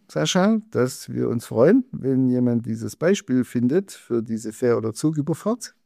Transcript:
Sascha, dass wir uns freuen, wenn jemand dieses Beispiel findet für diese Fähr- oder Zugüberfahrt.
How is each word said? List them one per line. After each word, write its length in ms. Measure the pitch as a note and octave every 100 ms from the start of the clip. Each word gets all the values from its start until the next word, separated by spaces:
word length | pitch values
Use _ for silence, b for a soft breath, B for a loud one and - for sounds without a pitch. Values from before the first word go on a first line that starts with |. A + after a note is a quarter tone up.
| -
Sascha, 500 | D#3 D#3 F#3 G3 A3 -
dass 380 | A#2+ B2+ - -
wir 220 | B2 B2
uns 160 | A#2 -
freuen, 380 | A2+ C#3+ B3+ -
wenn 360 | - C3 C3 C3
jemand 380 | B2 B2 A#2 A2+
dieses 280 | A2 A2
Beispiel 480 | - D#3+ G3+ - B2+
findet 460 | A#2+ B2 B2 E3+ G3
für 300 | - - A#2
diese 300 | A2+ A2 A2
Fähr- 240 | - B2 A2+
oder 160 | A2
Zugüberfahrt. 840 | - D#3 D#3 C#3+ D#3 G#3 A#3+ - _